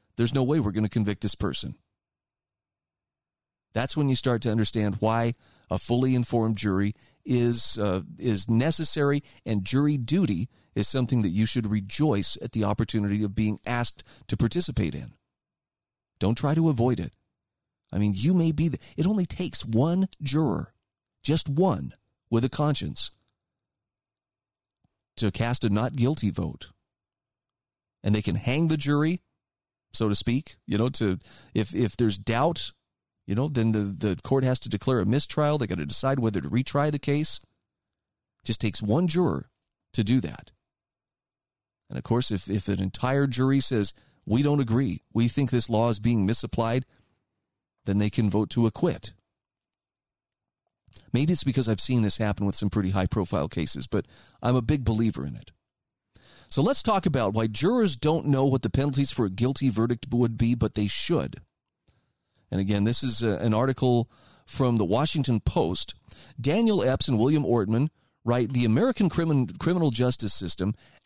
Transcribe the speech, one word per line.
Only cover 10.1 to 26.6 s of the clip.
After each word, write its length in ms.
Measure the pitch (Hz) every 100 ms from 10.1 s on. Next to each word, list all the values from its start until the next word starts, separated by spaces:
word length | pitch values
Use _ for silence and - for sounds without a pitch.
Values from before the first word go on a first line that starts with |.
| 175 175 87 113 _ _
is 140 | - 101
something 340 | 135 120 123
that 80 | 104
you 160 | 92 110
should 240 | 127 107
rejoice 680 | 107 98 - 151 101 95 -
at 120 | -
the 100 | 113
opportunity 600 | 101 104 113 113 101 104
of 120 | 104 104
being 240 | 107 104 -
asked 380 | 120 120 - - - -
to 80 | -
participate 600 | 117 175 175 117 87 73
in. 180 | 62 - _ _ _ _ _ _ _ _ _ -
Don't 160 | 95 120
try 200 | 147 156
to 140 | 160
avoid 300 | 127 120 104
it. 140 | 85 - _ _ _ _ _ _ _
I 60 | -
mean, 160 | 104 98
you 180 | 135
may 180 | 185 165
be 180 | 151 165
the, 100 | - - -
it 80 | 165
only 200 | 214 175
takes 380 | - 180 -
one 460 | 120 110 151 180 190 -
juror, 520 | 143 143 151 80 - _ _ _ _ _
just 260 | - 156 -
one, 460 | 139 185 95 69 - _ _ -
with 120 | 117
a 60 | 123
conscience, 600 | - 147 147 78 - - - _ _ _ _ _ _ _ _ _ _ _ _ _ _ _ _ _ _ _ -
to 140 | 107
cast 320 | - 117 127
a 60 | 113
not 260 | 101 127 139
guilty 340 | 120 156 104
vote. 420 | 87 80 -